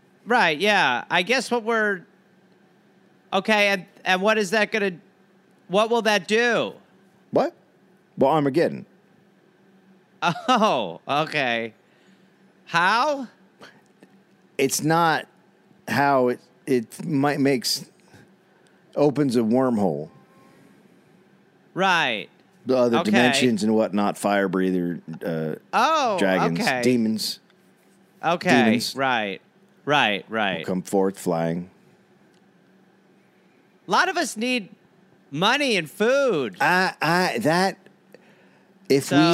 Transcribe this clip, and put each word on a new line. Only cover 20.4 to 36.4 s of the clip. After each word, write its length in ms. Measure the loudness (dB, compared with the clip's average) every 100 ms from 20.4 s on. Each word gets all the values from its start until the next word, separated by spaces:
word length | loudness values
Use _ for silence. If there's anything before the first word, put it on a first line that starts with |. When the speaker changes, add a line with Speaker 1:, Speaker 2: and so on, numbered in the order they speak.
| -20 -20 -20 _ _ _ _ _ _ _ _ _ _
Speaker 1:
Right. 540 | -2 2 2 0 -4 -8 _ _ _ -2
Speaker 2:
The 100 | 2
other 220 | 4 2
Speaker 1:
Okay. 120 | 2
Speaker 2:
dimensions 520 | 4 4 4 2 0
and 120 | 0
whatnot, 420 | 2 0 0 -2 0
fire 320 | 0 0 0
breather, 520 | 0 0 0 -2 -6 -12 -12
uh, 320 | -8 -6 -6 -8 _
Speaker 1:
Oh, 440 | -2 0 0 -2 -2
Speaker 2:
dragons, 420 | 0 0 0 -2
Speaker 1:
okay. 200 | -2 0
Speaker 2:
demons. 580 | 0 0 0 -4 -6 -10 _ _ _ _ _ _ _ _
Speaker 1:
Okay, 240 | -4 -2 2 4
Speaker 2:
Demons 320 | 4 2 -2 -4
Speaker 1:
right. 460 | -2 -2 -4 -8 _ _ _ _
Right, 400 | -2 0 2 -2 -4
right. 280 | -4 -2 -4
Speaker 2:
will 40 |
come 160 | -6 -6
forth 380 | -2 0 0 -2
flying. 500 | -4 -2 -2 -4 -8 _ _ _ _ _ _ _ _ _ _ _ _ _ _ _ _ _ _ _ _ _ -2
Speaker 1:
A 40 |
lot 180 | 0 0
of 80 | -2
us 180 | -4 -4
need 320 | -2 -4 -6 -18 _ _ _ _ _
money 460 | -2 0 2 0 -2
and 140 | -2
food. 640 | -2 0 2 2 0